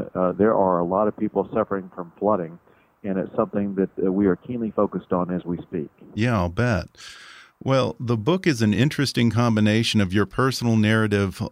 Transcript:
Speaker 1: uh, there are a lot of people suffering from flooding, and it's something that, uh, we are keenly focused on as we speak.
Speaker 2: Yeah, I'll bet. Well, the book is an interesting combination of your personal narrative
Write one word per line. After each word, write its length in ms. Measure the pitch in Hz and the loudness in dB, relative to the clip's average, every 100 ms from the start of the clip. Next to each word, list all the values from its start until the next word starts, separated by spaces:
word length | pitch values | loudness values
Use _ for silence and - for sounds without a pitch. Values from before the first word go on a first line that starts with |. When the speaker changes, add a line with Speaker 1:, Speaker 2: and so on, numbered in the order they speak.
| - | -6
Speaker 1:
uh, 180 | 90 90 | -2 -2
there 220 | 92 107 | 2 2
are 240 | 104 95 87 | 4 2 2
a 60 | |
lot 240 | 87 95 107 | 0 0 0
of 80 | - | -2
people 280 | 104 98 95 | -4 -2 -2
suffering 380 | 113 104 98 92 | -2 -2 -4 -8
from 160 | - 85 - | -14 -16 -4
flooding, 400 | 98 98 82 - _ _ _ _ | 0 0 -2 -12 _ _ _ _
and 140 | 104 95 | -6 -4
it's 180 | 87 - | -4 -2
something 380 | 107 104 101 | -2 -2 -2
that, 160 | 95 95 - | -2 -2 -2
uh, 80 | 95 | -2
we 160 | 95 101 | 2 2
are 100 | 90 | 0
keenly 340 | 127 123 110 | -4 -6 -4
focused 420 | 104 101 92 - | -2 -2 -4 -4
on 180 | 92 87 | -2 -2
as 140 | 90 | -4
we 140 | 85 85 | -6 -8
speak. 320 | - 87 71 - - | -6 -8 -8 -14 -12
Speaker 2:
Yeah, 240 | 104 120 110 | -2 0 0
I'll 100 | 87 | -2
bet. 400 | 87 123 92 - - - - - - - _ | -2 0 -2 -4 -14 -20 -20 -20 -20 -20 _
Well, 300 | 127 135 113 - | -2 0 0 -2
the 160 | 120 117 | -2 -2
book 280 | 107 185 180 | 0 0 0
is 120 | 120 | 2
an 140 | 110 | 2
interesting 560 | 101 139 - 135 - 117 | 4 2 2 -2 0 0
combination 680 | 110 120 107 107 110 113 110 | 2 2 2 2 2 2 0
of 120 | 95 | 2
your 140 | 101 98 | 2 0
personal 480 | - 131 - 120 | 0 -2 0 0
narrative 680 | 110 104 110 107 101 98 - 107 | 2 4 2 2 2 0 -2 -6